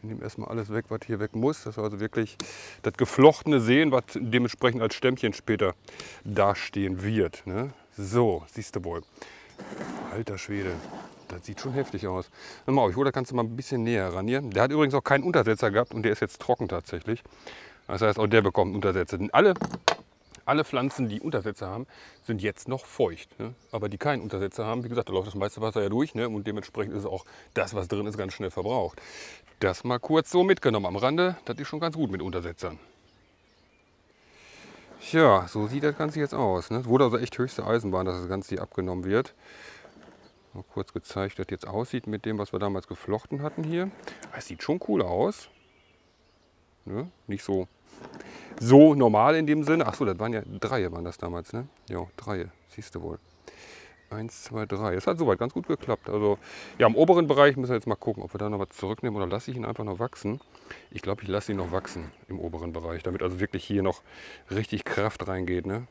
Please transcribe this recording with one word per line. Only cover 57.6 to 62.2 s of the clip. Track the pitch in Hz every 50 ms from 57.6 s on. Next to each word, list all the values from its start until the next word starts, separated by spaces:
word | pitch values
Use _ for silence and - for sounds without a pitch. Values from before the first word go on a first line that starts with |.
| 127 123
wir | 123
jetzt | 113 -
mal | - 104
gucken, | - - - 110 107 101
ob | 98 -
wir | 101
da | 104 104
noch | 104 101
was | 98 -
zurücknehmen | - - - 95 110 - - 123 104
oder | 104 95
lasse | 90 95 107 - -
ich | 127
ihn | 123 110
einfach | 113 113 - 113
noch | 107 95 90
wachsen. | 117 127 - - - 104 110 139 - _ _ - - - - - - _
Ich | - - -
glaub, | - 98 - -
ich | 98
lasse | 92 104 101 - 104
ihn | 98
noch | 90 87 82
wachsen | 95 95 - - 92 80 80 - -